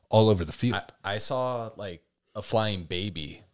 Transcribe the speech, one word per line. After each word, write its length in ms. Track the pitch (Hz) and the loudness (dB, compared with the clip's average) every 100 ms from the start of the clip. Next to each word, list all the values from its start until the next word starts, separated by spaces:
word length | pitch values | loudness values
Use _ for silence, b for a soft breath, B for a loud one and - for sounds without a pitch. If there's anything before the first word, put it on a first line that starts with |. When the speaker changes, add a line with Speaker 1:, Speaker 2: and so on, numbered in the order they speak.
| b | b
Speaker 1:
all 200 | 107 110 | 6 6
over 140 | 101 | 6
the 80 | 78 | 0
field. 300 | - 120 - - - | -2 -2 -2 -6 -12
Speaker 2:
I, 100 | 98 | -6
I 40 | 104 | -4
saw, 500 | - 131 127 123 113 - | -2 -2 -2 -4 -8 -10
like, 260 | 101 85 _ _ _ 113 | -10 -12 _ _ _ -12
a 60 | |
flying 420 | - 113 107 98 | -2 0 0 -2
baby. 600 | 82 90 101 80 76 - - | -4 -4 -4 -6 -10 -12 -20